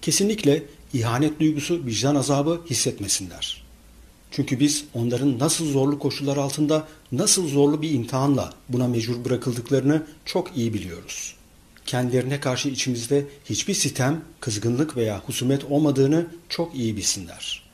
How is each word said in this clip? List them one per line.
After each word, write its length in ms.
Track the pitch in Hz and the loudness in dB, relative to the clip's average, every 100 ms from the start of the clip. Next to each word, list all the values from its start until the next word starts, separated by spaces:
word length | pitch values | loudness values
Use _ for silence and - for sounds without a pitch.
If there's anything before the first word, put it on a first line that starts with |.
Kesinlikle 600 | - - 202 214 143 147 156 - - | 0 2 2 2 2 2 0 -18 -6
ihanet 460 | 135 113 120 151 151 | -2 0 2 0 2
duygusu, 460 | 156 151 - 170 135 | 0 2 -2 -2 -2
vicdan 300 | 107 127 147 | 0 2 2
azabı 460 | 135 139 143 170 170 | 2 2 2 -2 -2
hissetmesinler. 920 | 123 - - 101 - 92 80 - - - - - - - - - | -2 -2 -2 -2 -2 -4 -8 -8 -10 -14 -20 -20 -20 -20 -20 -12
Çünkü 280 | - 135 127 | -4 -2 2
biz 240 | 143 143 - | 2 2 -4
onların 460 | 123 117 120 139 120 | -4 0 2 2 2
nasıl 320 | 147 - 160 | 2 0 0
zorlu 280 | 139 135 143 | 2 2 2
koşullar 380 | 143 - 139 139 | -2 -2 -2 -2
altında, 500 | 139 135 147 156 151 - - | -2 0 2 2 -2 -16 -8
nasıl 360 | 123 202 196 175 | -2 2 2 2
zorlu 340 | 139 143 151 | 4 4 4
bir 100 | 156 | 0
imtihanla 640 | 143 113 131 143 135 85 - - | -2 0 0 2 2 0 -8 -4
buna 180 | 127 123 | 0 2
mecbur 380 | 120 113 120 123 | 0 0 -4 0
bırakıldıklarını 760 | 123 127 117 117 135 131 156 151 - - | -2 0 -4 0 2 4 2 0 -14 -4
çok 320 | 190 180 143 | -4 -2 -2
iyi 160 | 117 | -2
biliyoruz. 600 | 104 90 85 87 - - - - - - - - | -2 -6 -12 -12 -12 -12 -14 -20 -20 -20 -16 -6
Kendilerine 540 | - 127 127 123 139 | -2 2 2 0 -2
karşı 300 | 139 127 147 | -2 -2 -2
içimizde 560 | 127 131 120 117 143 143 - - | -2 -2 -2 2 0 0 -10 -6
hiçbir 280 | 107 - | -4 -2
sitem, 480 | 190 143 - 127 160 - - | 0 0 0 0 0 -6 -10
kızgınlık 580 | - 104 113 120 156 123 | -6 -2 0 0 0 0
veya 240 | 110 101 - | -2 -2 -6
husumet 380 | 113 123 139 | -2 0 0
olmadığını 640 | 139 143 151 135 135 156 170 - - | 2 2 4 4 4 4 0 -8 -12
çok 260 | - 170 135 | -6 -4 -2
iyi 220 | 117 98 | -2 -2
bilsinler. 680 | 90 - 87 - - - - | -2 -4 -6 -12 -10 -10 -14